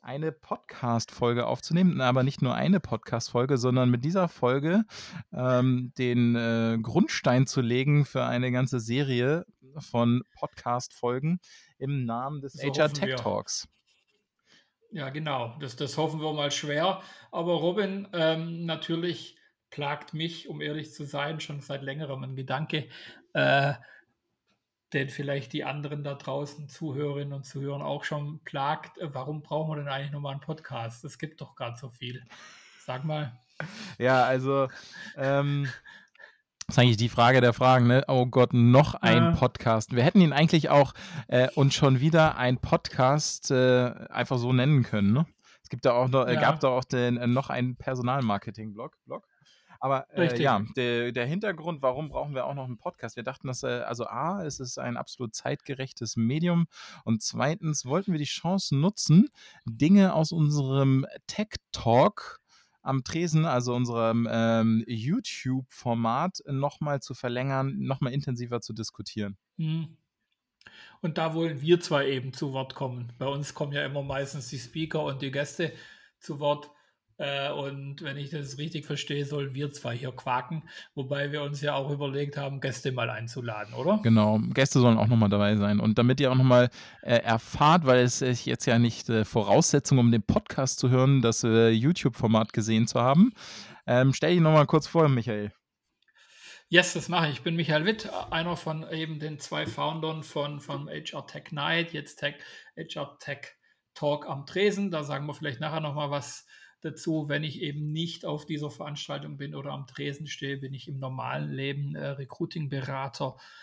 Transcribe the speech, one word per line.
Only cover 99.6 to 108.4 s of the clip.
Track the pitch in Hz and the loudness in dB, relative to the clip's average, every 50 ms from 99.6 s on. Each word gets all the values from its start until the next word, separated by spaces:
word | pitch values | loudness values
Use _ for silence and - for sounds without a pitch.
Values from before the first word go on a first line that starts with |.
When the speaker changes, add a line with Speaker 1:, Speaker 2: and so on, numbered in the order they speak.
| 156 | -6
Speaker 2:
Foundern | - - - 143 151 160 165 156 160 160 160 143 | -6 -6 -4 -6 -4 -4 -6 -6 -6 -6 -8 -12
von, | - - 156 143 147 147 143 | -10 -6 -6 -6 -6 -6 -12
von | - - 147 139 143 147 | -10 -10 -10 -10 -10 -10
H | 147 156 156 - - | -12 -12 -12 -12 -12
R | 147 139 | -12 -14
Tech | - - 151 - - | -14 -16 -18 -16 -12
Night, | - 147 143 160 165 165 170 165 - | -8 -6 -2 -2 0 -2 -2 -4 -8
jetzt | 151 143 - - - | -12 -12 -12 -14 -8
Tech, | - 143 143 - - - - - - - _ | -8 -8 -8 -8 -20 -20 -20 -20 -20 -20 _
H | - 160 160 - 160 | -16 -14 -12 -10 -10
R | 143 143 - _ | -10 -10 -12 _
Tech | - - 143 - - - - _ _ _ _ _ _ _ _ | -12 -12 -12 -12 -14 -20 -20 _ _ _ _ _ _ _ _
Talk | - - 147 147 147 147 - | -4 -2 -2 -2 -2 -4 -8
am | 156 139 143 | -10 -10 -10
Tresen. | - - 185 196 208 196 196 202 196 170 | -8 -4 0 0 0 0 0 -4 -4 -4
Da | 156 147 | -4 -4
sagen | 139 143 139 143 | -4 -6 -6 -6
wir | 151 143 | -8 -10
vielleicht | - 160 151 131 120 | -8 -6 -8 -6 -6
nachher | 151 151 151 160 | -6 -6 -4 -4
noch | 156 147 139 | -4 -4 -4
mal | 151 147 143 143 | -4 -4 -4 -4
was | 143 - - - - - _ - - - - _ _ | -4 -6 -8 -14 -16 -18 _ -20 -20 -20 -20 _ _
dazu, | _ 160 151 - - 175 160 156 151 147 | _ -12 -12 -8 -6 -4 -2 -2 -2 -2
wenn | 147 147 156 | -4 -4 -4
ich | 156 131 - | -6 -8 -8
eben | - 147 143 147 151 151 | -8 -8 -6 -6 -6 -6
nicht | 151 156 165 170 170 - - | -4 -4 -4 -6 -6 -10 -8
auf | 175 147 147 | -8 -8 -8